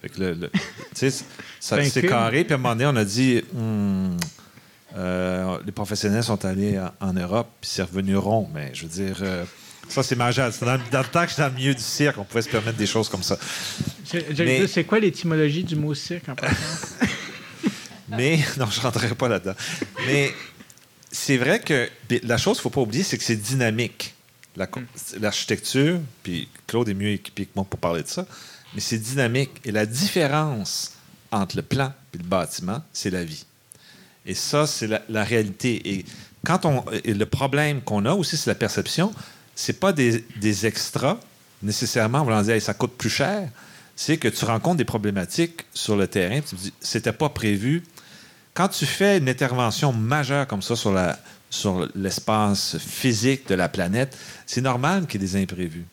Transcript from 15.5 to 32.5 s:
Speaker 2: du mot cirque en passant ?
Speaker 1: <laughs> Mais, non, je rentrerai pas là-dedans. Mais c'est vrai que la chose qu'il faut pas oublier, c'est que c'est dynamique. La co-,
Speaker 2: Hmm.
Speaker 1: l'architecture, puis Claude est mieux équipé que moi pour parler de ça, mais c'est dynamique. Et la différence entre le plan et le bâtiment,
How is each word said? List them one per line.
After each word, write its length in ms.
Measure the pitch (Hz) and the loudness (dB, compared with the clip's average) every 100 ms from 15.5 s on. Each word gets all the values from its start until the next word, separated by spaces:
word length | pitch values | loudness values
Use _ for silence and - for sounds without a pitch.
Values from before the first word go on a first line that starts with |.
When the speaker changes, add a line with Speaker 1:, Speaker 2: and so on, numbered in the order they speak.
| 156 | 2
Speaker 2:
du 120 | 175 | 0
mot 200 | 151 151 | -2 0
cirque 340 | 143 - 175 - | -4 -6 -8 -8
en 60 | |
passant ? 200 | 127 147 - 156 160 - - | -4 0 0 -2 -6 -10 -2
Speaker 1:
<laughs> 1040 | 247 - - - - - 269 - - - - | -2 -2 -10 -14 -16 -4 -4 -4 -14 -18 -6
Mais, 300 | 110 135 160 - 135 | 0 4 4 2 0
non, 80 | 113 | -2
je 100 | 98 | 0
rentrerai 340 | 127 110 117 | 0 0 -2
pas 120 | - 123 | 0 2
là-dedans. 280 | 98 95 95 - - - - | 2 0 -6 -8 -6 -8 -4
Mais 260 | 127 143 139 - - - - - - _ - | 0 2 2 -2 -16 -20 -20 -20 -20 _ -12
c'est 260 | - - 131 | -6 2 2
vrai 240 | 131 220 | 4 2
que 280 | - 143 120 - - 120 | 2 0 0 -6 -2 -2
la 160 | 117 113 | 2 2
chose 200 | 190 226 | 2 0
qu'il 40 | |
faut 80 | 123 | 0
pas 120 | 143 | 0
oublier, 200 | 113 123 | 0 0
c'est 140 | 190 110 | -2 -2
que 60 | |
c'est 140 | - 110 | 0 -2
dynamique. 760 | 104 135 117 110 117 - - - _ _ - | 0 2 2 2 -4 -6 -14 -14 _ _ -18
La 120 | 85 92 | -8 -6
co-, 140 | 131 | -6
Speaker 2:
Hmm. 40 | 120 - - - | -12 -14 -12 -4
Speaker 1:
l'architecture, 800 | 107 - - 101 - 131 147 180 139 - | -2 -2 -2 -2 0 2 4 2 -4 -12
puis 260 | - 85 - - - | -6 -6 -6 -14 -4
Claude 220 | 113 117 | 0 0
est 40 | |
mieux 160 | 98 104 | 0 -2
équipé 360 | 101 - - 95 | -2 -6 -10 -6
que 40 | |
moi 100 | 98 95 | -6 -4
pour 120 | - | -2
parler 240 | 87 85 | 0 -2
de 40 | 73 | -4
ça, 180 | - 185 - - - - | -8 -8 -14 -20 -20 -12
mais 60 | 104 | -8
c'est 160 | - 117 | -4 -4
dynamique. 540 | 110 139 120 127 135 - | -2 0 2 2 -2 -6
Et 80 | 120 | -2
la 140 | 107 | 0
différence 1080 | 107 123 196 185 143 151 156 117 95 - - - - - _ | 0 0 0 2 2 2 0 -2 -4 -6 -8 -14 -20 -20 _
entre 240 | 107 92 | -2 0
le 60 | 92 | -4
plan 320 | - 127 135 135 - | -2 0 0 -4 -16
et 40 | 87 | -12
le 60 | |
bâtiment, 580 | 87 95 82 | -2 0 0